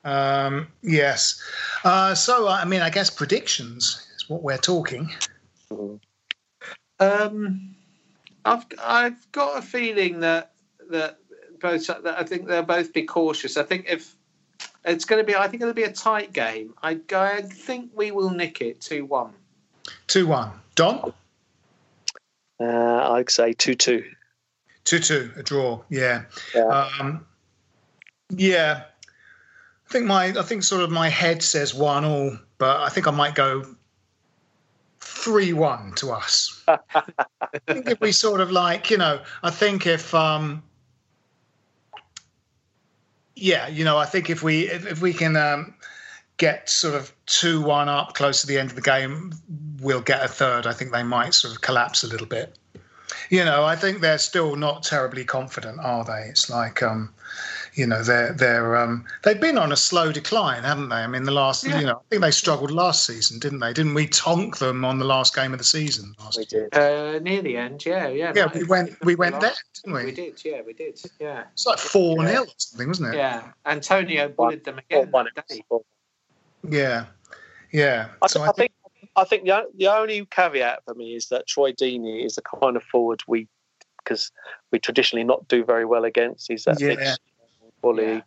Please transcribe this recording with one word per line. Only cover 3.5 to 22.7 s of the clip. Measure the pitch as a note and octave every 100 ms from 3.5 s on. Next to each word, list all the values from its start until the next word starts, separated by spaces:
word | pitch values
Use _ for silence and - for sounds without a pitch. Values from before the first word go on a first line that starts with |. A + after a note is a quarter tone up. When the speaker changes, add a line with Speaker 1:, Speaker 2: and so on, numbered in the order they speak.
| - A#2 A#2+ - - - -
Speaker 1:
is | -
what | E3
we're | D3 C3
talking. | - B2+ A#2+ B2 D#3 - - _ _ _ _
Speaker 2:
Mm. | G#2 G2+ G#2 _ _ _ - _ _ - - _ _
Speaker 3:
Um, | G3 G3+ G#3 G#3+ G#3 F#3+ - - _ _ _ _ - _
I've, | - A#3 - -
I've | A#3 A#3 A#3+ A#3+ _
got | C#4+ C#4+ C#4+
a |
feeling | - B3 A#3 G#3 F#3 F3
that, | E3 E3 - _ _ _ -
that | E3 D#3 - _ - - -
both, | F3+ E3+ D#3+
that | E3+ E3+ F3
I |
think | F3+ F3+ F3+
they'll | E3+
both | E3 F3 E3
be | D#3+
cautious. | D#3+ E3+ D#3+ D3+ C3+
I | D3+
think | D3 F#3 F#3
if | E3 - _ _ _ _ _ - _
it's | E3+ E3
gonna | - A3
be, | G#3+
I | G3+ G3
think | A#3
it'll | A#3
be | A#3
a | G#3+
tight | - A3 G#3+ G3+
game. | F#3+ A2+ A2 A2 -
I, | D#3 D#3+ -
I | F#3+ G3 G3+
think | G3 F#3+ - B3 A#3+
we | G#3+ G#3+
will | G3 F#3+
nick | F3 E3 -
it | A#2 -
two | - D3+
one. | C#3 C#3 A#2 G2+ _ _ _ _ - - -
Speaker 1:
Two | F#3+ E3+
one. | C3+ A2 F#2+ _
Don? | - E3+ C4 - - _ _ _ _ _ _ _ _ - - _ _ _ -
Speaker 2:
Uh, | A#2